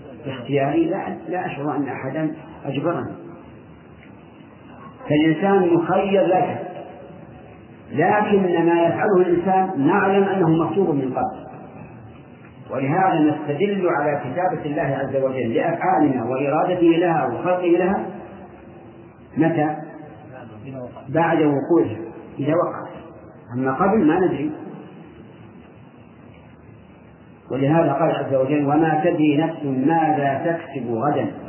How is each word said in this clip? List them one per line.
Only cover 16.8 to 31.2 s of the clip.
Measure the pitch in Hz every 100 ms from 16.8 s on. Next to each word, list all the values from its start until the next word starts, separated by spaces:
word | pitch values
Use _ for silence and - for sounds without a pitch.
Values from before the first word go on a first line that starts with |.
| 165
لها | 165 175 160 127
وخلقه | - 180 180 180
لها | 175 185 208 - - - - - - - - - - - - - -
متى؟ | 165 156 151 - - - - - - - 120 - 139 127 - - -
بعد | 147 165 160
وقوعها، | 151 139 135 165 107 - - - - -
إذا | 135 165
وقعت. | - - - - - - - - 110 123
أما | 131
قبل | 135 190 220 151
ما | 180
ندري. | 175 131 151 - - - - - - - - - - - - - - - - - - - - - - - - - - - - - -
ولهذا | 127 139 165 151
قال | - -
عز | - 139
وجل: | 135 131 147 139
"وما | 147 160 151
تدري | 170 151 151 143
نفس | 160 160
ماذا | 143 131 147 165 151 139 139 123 165
تكسب | 165 - 139 117
غداً | 113 143 143